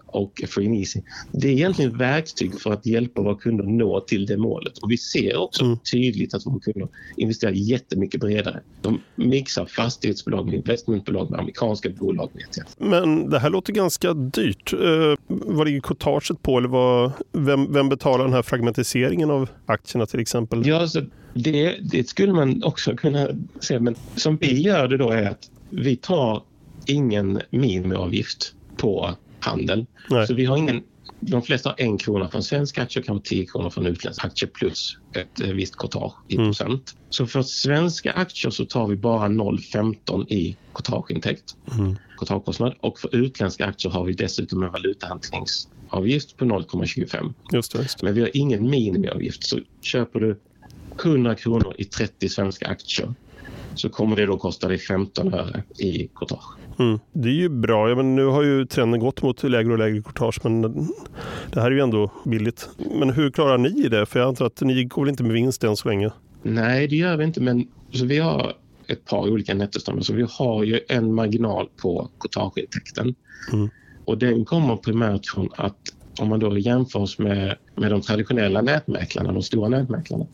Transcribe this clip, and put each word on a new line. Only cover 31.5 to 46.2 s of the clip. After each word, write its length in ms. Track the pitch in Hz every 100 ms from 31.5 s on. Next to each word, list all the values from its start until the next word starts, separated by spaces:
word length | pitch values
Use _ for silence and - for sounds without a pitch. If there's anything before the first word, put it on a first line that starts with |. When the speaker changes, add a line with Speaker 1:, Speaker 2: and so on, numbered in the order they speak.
| 131 -
Speaker 1:
har 60 | -
en 160 | 123 98
krona 300 | - 101 92
från 140 | -
svenska 380 | - 143 143 -
aktier, 200 | 120 131
kanske 260 | - 101 -
tio 160 | 104 90
kronor 240 | - 90
från 160 | - 90
utländska 420 | 87 - - 101
aktier 220 | - 98
plus 480 | - 95 82 - - -
ett, 280 | - 90 -
eh, 60 | 98
visst 260 | 95 95 -
courtage 380 | 107 - 98 - -
i 80 | -
Speaker 2:
Mm. 120 | 110
Speaker 1:
procent. 480 | 104 101 131 - - -
Så 180 | - 120
för 140 | 135
svenska 720 | 131 - 139 147 175 165 -
aktier 400 | - 180 - -
så 140 | 104 -
tar 220 | 131 107
vi 80 | 101
bara 320 | 117 113 104
noll 320 | 110 104 117
femton 640 | - 107 110 104 - - -
i 260 | 101 82 101 -
courtageintäkt, 800 | - - - - 165 - - - - - 117
Speaker 2:
Mm. 160 | 95 98 - -
Speaker 1:
courtagekostnad. 560 | - 101 - - 120 -
Och 180 | 113 -
för 160 | - 120
utländska 500 | 127 - 98 - 101
aktier 260 | - 90
har 120 | 90
vi 100 | 90
dessutom 500 | 90 98 - 95 95
en 80 | 92
valutahandlingsavgift 1700 | 87 95 - 85 87 - 90 - - - - - 95 98 143